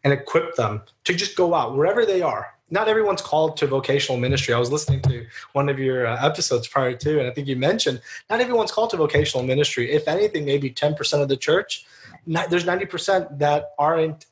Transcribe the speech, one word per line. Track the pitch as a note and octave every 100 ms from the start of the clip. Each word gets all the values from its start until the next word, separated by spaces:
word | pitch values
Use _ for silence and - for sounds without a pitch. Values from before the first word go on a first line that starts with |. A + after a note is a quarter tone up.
and | C#3+
equip | C#3 - - B2 -
them | A2 G#2+ - _ -
to | F3+
just | G3+ -
go | F3 E3
out | A#2 C3+
wherever | E3 G#3+ A3
they | F#3+
are. | E3 G#2+ G#2 _ _
Not | F3 A3
everyone's | A3 G#3+ F#3
called | - D3+ D#3 D#3
to | C#3+
vocational | C3+ B2+ C#3 - B2+
ministry. | B2 C3+ -
I | A#2
was | A#2+
listening | D3+ - C3+
to | C#3 A#2+ A2+ - -
one | C#3 C#3+
of | C3+
your, | C3+ B2+ A#2+
uh, | A2+
episodes | C#3 D3+ - A#2+ A2+
prior | C#3 B2+ A#2+
to, | C#3+ D3+
and | B2+
I |
think | B2 C#3
you | B2+
mentioned | C3+ A3 D3 C3 - - _
not | A3+
everyone's | B3 A#3+ G#3
called | - A3+
to | F#3
vocational | D3+ D3 D3 C3 C3
ministry. | C3 C#3+ - A#2+
If | D3+ D3+
anything, | E3+ G#3 E3 C#3+
maybe | C#3 C3+
ten | A#2+ D3
percent | C#3+ - D3
of | C#3
the | C3+
church. | - E3+ G3+ - - - - - -
Not, | D#3+ F3
there's | F3 F3
ninety | F3+ G3
percent | E3+ - F#3+ F#3 C#3+
that | D3 D3 D3 -
aren't | D3 E3 D#3+ D#3 -